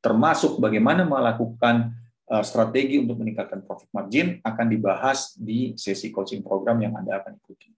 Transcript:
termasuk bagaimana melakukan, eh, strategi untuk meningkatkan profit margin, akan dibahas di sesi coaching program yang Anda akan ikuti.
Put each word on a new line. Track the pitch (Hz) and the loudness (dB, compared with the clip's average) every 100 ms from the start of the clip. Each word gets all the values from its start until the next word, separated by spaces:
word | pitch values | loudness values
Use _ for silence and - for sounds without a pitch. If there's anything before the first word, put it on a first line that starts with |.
termasuk | 117 110 156 156 - - | 4 4 4 4 2 2
bagaimana | 110 107 120 170 170 | 0 4 4 4 2
melakukan, | 135 120 113 117 - 120 120 117 - - _ _ | 2 2 0 -4 2 4 4 0 -6 -18 _ _
eh, | 110 104 | -2 0
strategi | 117 110 127 135 139 | 0 2 2 2 2
untuk | 117 113 | 0 -2
meningkatkan | 110 107 - 98 - | -4 -6 -8 -10 -10
profit | 92 _ 101 | -14 _ -8
margin, | 92 127 180 175 113 | -2 0 0 -2 -6
akan | 113 117 | -2 0
dibahas | 110 101 95 131 135 - | 2 0 0 0 -2 -6
di | - 110 113 127 | -10 -4 -2 -4
sesi | - - 98 - | -6 -6 -6 -6
coaching | - 98 101 - | -6 -6 -8 -4
program | 98 104 120 104 | -2 0 0 0
yang | |
Anda | 104 92 98 | -4 -6 -6
akan | - - | -8 -18
ikuti. | _ - _ | _ -20 _